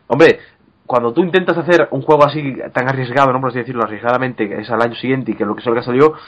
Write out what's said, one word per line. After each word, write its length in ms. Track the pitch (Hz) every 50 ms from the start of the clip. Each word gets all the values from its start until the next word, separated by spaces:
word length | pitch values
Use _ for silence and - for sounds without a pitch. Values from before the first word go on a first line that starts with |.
| _
Hombre, 320 | - 123 143 165 139 - - - _ _ _ _ _ _ _ _
cuando 260 | - 131 120 117 117
tú 100 | 117 165
intentas 340 | 190 170 156 185 175 190 165 170
hacer 300 | 143 165 175 165 143 -
un 120 | 131 139
juego 220 | 131 - 151 143 147
así 320 | 139 143 156 143 135 120 - - -
tan 160 | - 131 123 131
arriesgado, 440 | 131 131 127 120 120 139 139 131
¿no? 80 | 123 131
Por 100 | 135 123
así 80 | 117 127
decirlo, 240 | 117 131 123 120 110
arriesgadamente, 640 | 104 107 101 117 120 123 123 131 127 110 - 110 98
que 120 | - 104
es 100 | 107 123
al 100 | 117 110
año 120 | 117 120 113
siguiente 380 | - - 127 131 131 120 113
y 20 | 104
que 100 | - 107
lo 100 | 104 107
que 80 | -
solo 140 | - 123 117
que 60 | 123 123
salió, 300 | 127 120 131 151 156 156 - -